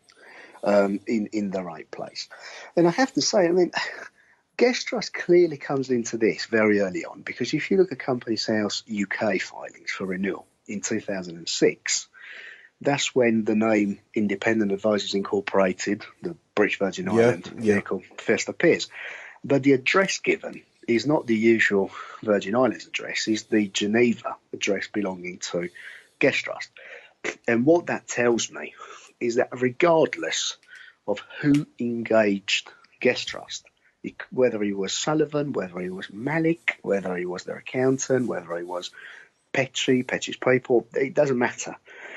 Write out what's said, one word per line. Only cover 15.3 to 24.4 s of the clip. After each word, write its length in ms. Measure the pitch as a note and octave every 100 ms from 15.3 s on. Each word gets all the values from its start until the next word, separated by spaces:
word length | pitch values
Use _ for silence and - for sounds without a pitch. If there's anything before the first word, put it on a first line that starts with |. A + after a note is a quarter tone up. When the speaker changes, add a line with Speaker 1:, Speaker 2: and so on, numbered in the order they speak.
| G2+ - G2+ F#2+ F#2 - G#2+ - -
Speaker 1:
the 140 | F2+ - _ -
British 240 | G2 -
Virgin 260 | F#2+ - F#2
Speaker 2:
Yeah, 60 |
Speaker 1:
Island 380 | A2+ A#2 - - -
Speaker 2:
yeah. 160 | A2+
Speaker 1:
vehicle, 280 | G2+ - G2 - -
first 320 | - G#2+ -
appears. 400 | G2 E3+ G2 - - - - - -
But 180 | B2 C#3
the 100 | C3+
address 460 | C3+ B2+ F#3 F#3+ -
given 440 | - D#3+ - - - _ -
is 180 | A#2 B2
not 200 | D3+ -
the 100 | A2
usual 560 | A2+ A2+ - G2+ F#2 - - -
Virgin 340 | G#2+ G2+ F#2+ A#2
Islands 300 | B2+ G2+ -
address, 420 | - - - -
is 160 | G#2+
the 240 | - A2 G2+
Geneva 680 | - G#2 A2 A#2+ A2+ - -